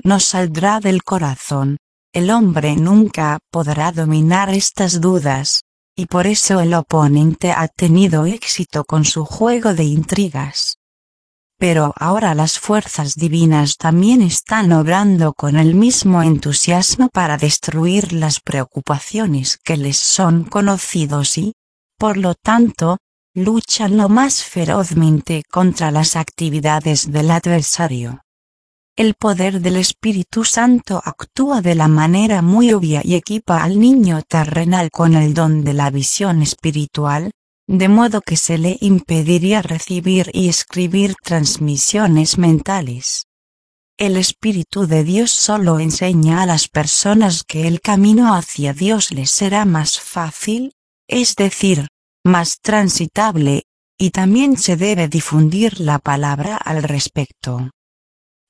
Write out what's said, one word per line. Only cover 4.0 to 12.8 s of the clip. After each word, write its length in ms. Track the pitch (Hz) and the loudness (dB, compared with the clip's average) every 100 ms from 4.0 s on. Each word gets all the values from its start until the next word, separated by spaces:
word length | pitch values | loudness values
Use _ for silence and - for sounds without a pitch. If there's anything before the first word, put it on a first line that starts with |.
| 156 156 160 185 196 | 0 2 2 2 0
estas 500 | 196 - - 185 170 | -2 -2 -2 -2 0
dudas, 600 | 180 180 143 135 143 - - _ _ - | 2 2 0 -2 -2 -6 -6 _ _ -10
y 100 | 180 | -4
por 220 | 180 190 | 0 0
eso 320 | 214 - 190 | 0 0 2
el 160 | 170 170 | 2 0
oponente 760 | - 160 147 147 160 160 175 | 0 0 4 4 2 0 -2
ha 160 | 165 160 | -2 -4
tenido 600 | - 175 170 196 156 165 | -2 2 4 4 2 0
éxito 560 | 226 - - 180 151 | -4 -6 -6 -6 -6
con 200 | 143 156 | -2 0
su 220 | 147 165 147 | 0 -2 -6
juego 480 | - 226 240 226 | -2 0 0 0
de 120 | 165 151 | 0 0
intrigas. 920 | 151 - 196 190 135 143 - - - _ _ _ _ _ _ _ - | 0 -2 -2 -2 -4 -8 -6 -8 -8 _ _ _ _ _ _ _ -4
Pero 360 | 180 160 147 - | 0 2 0 -2
ahora 380 | 160 208 202 151 | -2 0 0 0
las 240 | 160 - | 0 -2
fuerzas 560 | - 214 | -2 -2